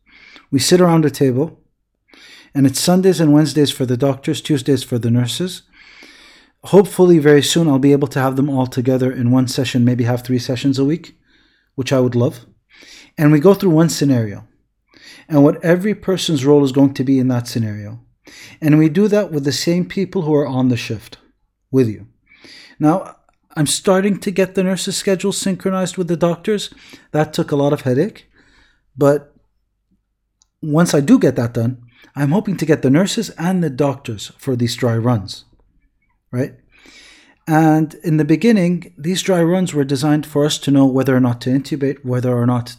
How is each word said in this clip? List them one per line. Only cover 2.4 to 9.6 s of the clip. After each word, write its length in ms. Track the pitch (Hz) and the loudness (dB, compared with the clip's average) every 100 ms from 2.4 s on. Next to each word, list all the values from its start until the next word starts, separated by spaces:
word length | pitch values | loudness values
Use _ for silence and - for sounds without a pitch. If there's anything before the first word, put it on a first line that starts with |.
| _ | _
and 120 | 139 139 | 0 0
it's 140 | 139 | 2
Sundays 400 | - 180 190 175 | 0 2 2 2
and 140 | 160 | 4
Wednesdays 380 | 147 151 135 139 | 4 2 2 0
for 140 | - 127 | 0 -4
the 120 | 123 | 0
doctors, 420 | 135 127 - 156 | -2 -2 -6 -6
Tuesdays 440 | - 147 127 135 | -4 -4 0 -2
for 140 | - 120 | -2 -4
the 140 | 117 | 0
nurses. 520 | 120 120 - 180 180 - _ - - - - - _ _ _ - | 0 -2 -4 -8 -10 -20 _ -20 -20 -20 -20 -20 _ _ _ 2
Hopefully 540 | 180 196 - 180 170 | 2 4 2 4 6
very 220 | 147 147 | 6 4
soon 260 | 135 170 160 | 4 2 2
I'll 120 | 135 | 2
be 120 | 139 | 4
able 160 | 143 143 | 2 0
to 100 | 139 | -2
have 180 | 131 135 | -2 0
them 120 | 147 | -2
all 180 | 135 127 | -2 -2
together 440 | 127 123 131 127 | -2 -2 0 -2
in 200 | 127 120 | -2 0
one 160 | 127 123 | 2 0
session, 360 | - | -2